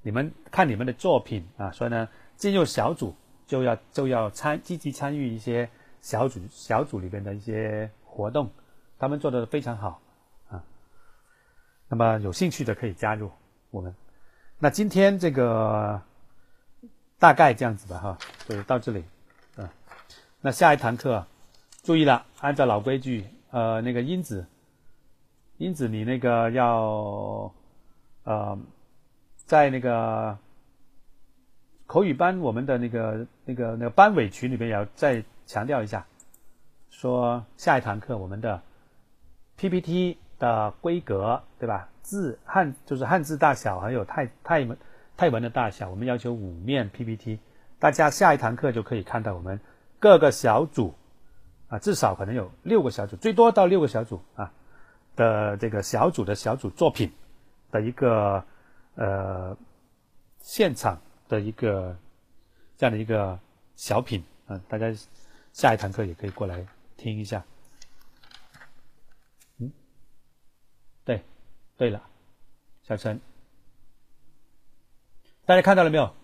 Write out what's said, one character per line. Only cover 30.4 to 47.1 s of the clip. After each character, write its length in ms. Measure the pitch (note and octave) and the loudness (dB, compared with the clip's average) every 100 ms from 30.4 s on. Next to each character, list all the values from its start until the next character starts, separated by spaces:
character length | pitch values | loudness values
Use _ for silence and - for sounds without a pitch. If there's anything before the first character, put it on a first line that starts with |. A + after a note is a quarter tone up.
| - - _ _ - - - - - - _ - _ - - | -16 -20 _ _ -20 -20 -20 -20 -20 -20 _ -20 _ -20 0
口 180 | - | 2
语 100 | G3 | 2
班 240 | D3 F3 F#3 | 2 0 0
我 120 | C#3+ | -2
们 120 | A2 | -2
的 140 | C#3 B2+ | -2 -2
那 100 | A#2+ | -2
个， 380 | A#2 A2 G#2+ A#2 _ | -4 -4 -6 -10 _
那 100 | - | -10
个， 160 | B2 A#2 | -6 -6
那 120 | A2+ | -4
个 60 | A#2+ | 0
班 240 | C#3+ G#3 | 8 8
委 160 | F#3 G#2 | 8 0
群 200 | - B2 | -2 -6
里 60 | A#2+ | -4
面 120 | A#2 | -2
也 60 | |
要 100 | G#2 G2+ | -2 -4
再 280 | - D3 A#2+ - - - | 0 0 0 -6 -20 -10
强 200 | G#2+ A#2+ | -8 -2
调 160 | C#3 | -4
一 40 | G#2+ | -4
下， 200 | G2+ - _ - - - - - - - | -8 -12 _ -20 -20 -20 -20 -20 -20 -20
说 540 | - B2+ B2 A#2+ A#2+ A2 - | -6 -2 0 0 -2 -8 -4
下 200 | F3 C3+ | 2 2
一 40 | |
堂 200 | A#2 G#2 | 2 -6
课 160 | - A2+ | -6 -8
我 100 | F#2+ | -8
们 140 | G2+ | -6
的 220 | A2+ F2+ - - _ - _ _ - - - - | -4 -4 -8 -20 _ -20 _ _ -20 -20 -20 -6
P 120 | F#3+ | -2
P 120 | F3+ | -2
T 380 | E3+ F3 F3+ E3+ - - | 0 0 0 -4 -16 -2
的 320 | B2 A2+ G#2+ - | 0 2 -2 -4
规 200 | E3+ E3+ | -4 -4
格， 420 | - G2 G#2 B2 - - | -2 -2 0 -2 -4 -8
对 100 | A#2 | -6
吧？ 200 | G2+ - - | -6 -8 -18
字， 360 | - G3+ D#3+ A2+ | -10 -6 -6 -8
汉-， 300 | - F#3+ D#3+ B2+ | -2 0 0 -4
就 120 | - C3 | -8 -6
是 100 | C3 | 0
汉 180 | F3 | 0
字 100 | D3 D3+ | 0 2
大 160 | D#3 | 2
小， 260 | B2 G#2+ F#2 | 2 -4 -4
还 120 | G2+ | -4
有 120 | B2+ | -4
泰-， 260 | G2 - B2+ - | -4 -6 -6 -8
泰 180 | - E3 | 0 0
文， 140 | A#2+ A#2+ - - - - | 0 -8 -16 -20 -20 0
泰 140 | F3 | 2
文 120 | A2+ | 2
的 60 | A#2 | -2
大 220 | C3 A2+ | -2 -2
小， 180 | - F#2 | -4 -10
我 60 | |
们 120 | F#2+ B2 | -6 -2
要 120 | B2 | -2
求 120 | B2 | -4
五 180 | A#2 F#2+ E2+ | -6 -8 -8
面 260 | G#2 C#3 G#2 | -2 -2 -2
P 120 | - | -6
P 140 | A#2 | -8